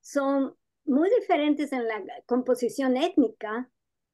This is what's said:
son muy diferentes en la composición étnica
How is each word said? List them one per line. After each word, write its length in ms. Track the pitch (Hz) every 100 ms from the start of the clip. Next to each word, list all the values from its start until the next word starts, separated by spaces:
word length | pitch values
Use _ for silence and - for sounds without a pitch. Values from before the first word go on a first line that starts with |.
son 540 | - 285 269 277 269 - _ _
muy 260 | - 262 359 480
diferentes 540 | - 320 302 294 285
en 160 | 262 226
la 120 | 214 190 - -
composición 680 | 247 254 240 240 - 262 254
étnica 720 | 349 349 226 - 214 226 254 _ _ _ _